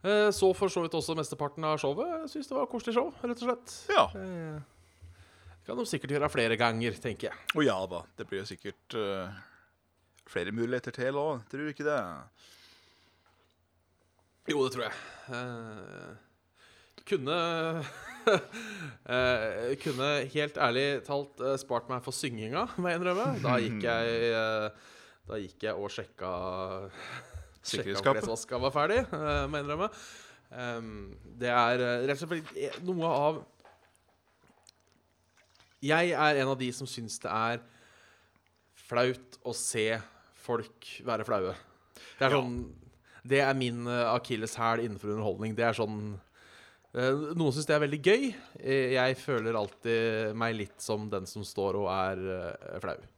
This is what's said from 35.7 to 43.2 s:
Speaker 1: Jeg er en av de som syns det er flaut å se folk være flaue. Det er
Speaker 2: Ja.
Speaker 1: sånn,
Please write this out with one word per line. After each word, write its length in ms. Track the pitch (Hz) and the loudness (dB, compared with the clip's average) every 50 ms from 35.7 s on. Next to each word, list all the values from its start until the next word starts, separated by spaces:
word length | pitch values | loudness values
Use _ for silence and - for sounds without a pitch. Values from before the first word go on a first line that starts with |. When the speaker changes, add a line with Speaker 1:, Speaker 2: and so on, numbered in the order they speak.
| _ _ 139 | _ _ 0
Speaker 1:
Jeg 280 | 143 156 165 175 175 | 4 4 4 6 4
er 280 | 160 131 151 151 151 139 | 4 6 6 6 6 6
en 60 | 131 | 4
av 100 | 135 135 | 2 2
de 140 | 127 127 123 | 0 -2 -4
som 160 | 120 - 104 | -4 -6 -8
syns 320 | 101 - - 113 107 - - | -8 -8 -8 -8 -8 -8 -6
det 80 | - - | -4 -2
er 280 | 95 110 113 117 120 117 120 - - - - - - - - - - _ _ _ _ _ _ _ _ _ _ _ _ - - | 0 2 2 2 0 -2 -6 -14 -20 -20 -20 -20 -20 -20 -20 -20 -20 _ _ _ _ _ _ _ _ _ _ _ _ -20 -10
flaut 500 | - 120 120 127 127 127 127 - - - - _ | -2 2 4 4 4 2 -2 -10 -20 -20 -10 _
å 80 | 127 113 | -6 -6
se 460 | - - - - 113 107 110 113 113 107 - - - - - _ - - | -4 -4 -2 0 2 2 2 0 -2 -4 -12 -20 -20 -20 -20 _ -14 -4
folk 420 | - 120 117 110 - - _ - - - - - | -2 -2 -2 -2 -6 -16 _ -18 -16 -16 -8 -4
være 200 | 123 117 107 107 | -2 -2 -2 2
flaue. 300 | 120 113 101 92 92 92 - - - - _ _ _ _ - - - - | 2 2 2 2 0 -2 -6 -12 -20 -20 _ _ _ _ -20 -20 -20 -2
Det 80 | - 135 | 2 4
er 40 | 131 | 4
Speaker 2:
Ja. 80 | 143 139 | 4 4
Speaker 1:
sånn, 320 | 127 123 120 123 120 120 123 - - - - _ _ - - - | 2 0 -4 -6 -8 -8 -12 -18 -20 -20 -20 _ _ -20 -20 -18